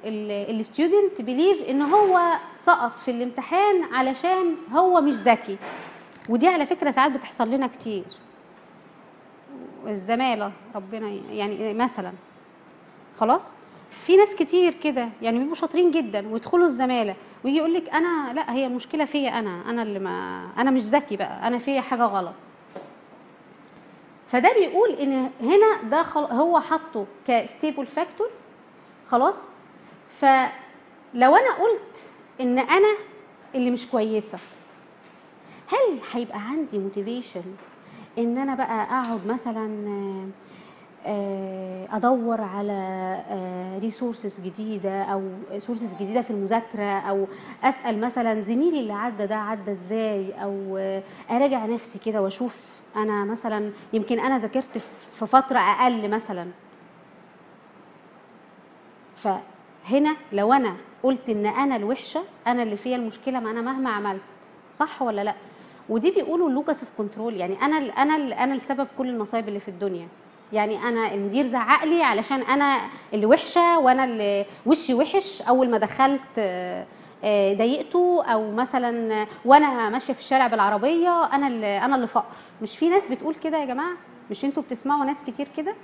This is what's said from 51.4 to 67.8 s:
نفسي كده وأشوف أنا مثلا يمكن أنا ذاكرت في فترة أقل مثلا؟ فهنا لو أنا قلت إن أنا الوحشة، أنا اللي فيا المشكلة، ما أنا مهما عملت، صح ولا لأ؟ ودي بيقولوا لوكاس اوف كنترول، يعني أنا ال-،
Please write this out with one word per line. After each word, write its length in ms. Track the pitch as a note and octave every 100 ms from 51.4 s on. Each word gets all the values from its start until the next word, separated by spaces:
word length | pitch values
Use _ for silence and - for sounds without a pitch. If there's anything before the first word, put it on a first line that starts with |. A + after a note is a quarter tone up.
| C#4 B3+ A3
نفسي 340 | A#3 - G3+
كده 220 | A3 G#3+
وأشوف 580 | G3 G3 B3 - - - - G#3+
أنا 300 | G#3+ G#3 G3+
مثلا 460 | A3+ A#3 G#3+ G#3 G3+ -
يمكن 260 | A3 G#3+ A#3
أنا 180 | C4 C4
ذاكرت 400 | G#3+ C4 - A3+
في 480 | - - - - A3
فترة 340 | C4 C4 B3
أقل 500 | F#3+ - B3+ A#3 G#3
مثلا؟ 380 | G#3+ A3 F#3 F3 - - - - - - - - - - - - - - - - - - - - - - - - - - -
فهنا 1000 | G#3 F#3 - - - - F#3 C4+ D4+ D#4 -
لو 220 | G3+ G#3
أنا 220 | C#4 A#3 F3+ - -
قلت 260 | B3+ B3+ A#3+
إن 160 | G#3+ G#3
أنا 300 | A3 C#4 A#3+
الوحشة، 480 | G#3 C4+ - D4+ F#4+ - A#3
أنا 160 | B3
اللي 120 | A3+ G3+
فيا 180 | B3+ B3
المشكلة، 440 | A3+ - C4+ B3+
ما 120 | A3
أنا 100 | A#3
مهما 280 | A#3 C4+ C4
عملت، 320 | G#3 G3+ F#3+ - - - - -
صح 280 | - D4+ -
ولا 220 | B3 G#3
لأ؟ 100 | G#3 - - - - - -
ودي 220 | A3+ D4
بيقولوا 380 | F#4+ - E4+ E4+
لوكاس 300 | C4 D4+ D4
اوف 60 | B3 -
كنترول، 360 | G#3 G#3 A3+ G3+
يعني 260 | F3+ F#3+
أنا 160 | C#4
ال-، 140 | D#4